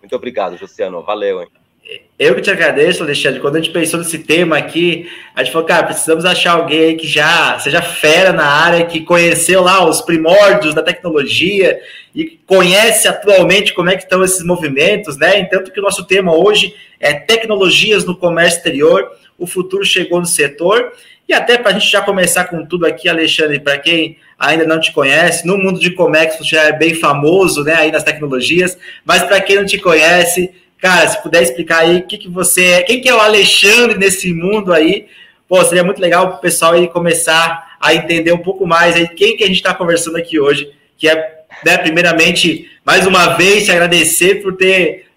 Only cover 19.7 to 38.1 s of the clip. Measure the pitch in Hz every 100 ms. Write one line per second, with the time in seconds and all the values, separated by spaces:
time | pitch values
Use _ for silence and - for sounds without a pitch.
19.7 | 196 190 196 160 175 170 - 143 - 175
20.7 | 226 247 - - _ - 294 - 240 214
21.7 | 190 - 202 202 190 175 185 175 170 147
22.7 | 175 160 156 175 165 151 - 151 143 143
23.7 | 139 160 170 151 - _ - 139 165 160
24.7 | 160 - 151 135 147 170 160 165 196 190
25.7 | 175 180 175 160 156 160 - 156 160 151
26.7 | 143 165 165 156 143 147 190 180 147 143
27.7 | 165 156 156 151 147 147 127 120 175 180
28.7 | - - - 147 180 196 196 190 202 196
29.7 | 202 180 160 156 175 170 180 180 _ _
30.7 | - 185 175 147 - 165 170 170 170 165
31.7 | 165 165 175 180 208 185 180 170 185 180
32.7 | 180 180 254 254 233 214 214 190 - 190
33.7 | 233 240 190 196 185 185 165 180 214 185
34.7 | 165 160 208 - - - _ - 185 170
35.7 | 180 175 202 180 170 185 - 175 - 165
36.7 | 175 170 175 170 165 - 160 165 - -
37.7 | - 147 165 160